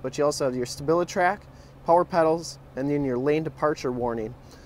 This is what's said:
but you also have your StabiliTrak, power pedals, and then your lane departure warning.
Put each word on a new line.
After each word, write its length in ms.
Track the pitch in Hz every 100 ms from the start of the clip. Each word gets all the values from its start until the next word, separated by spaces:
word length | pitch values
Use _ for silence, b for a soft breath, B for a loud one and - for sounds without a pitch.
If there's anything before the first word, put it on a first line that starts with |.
but 160 | 131 135
you 80 |
also 200 | 147 147
have 100 | 139
your 120 | 127 120
StabiliTrak, 720 | - 143 170 175 - 180 202 - B B B
power 200 | - 170
pedals, 560 | 175 180 160 165 156 - - -
and 120 | 139
then 160 | 147
your 140 | 139 123
lane 240 | 135 151
departure 480 | 160 - 151 - 135
warning. 420 | 127 120 117 110 123 B B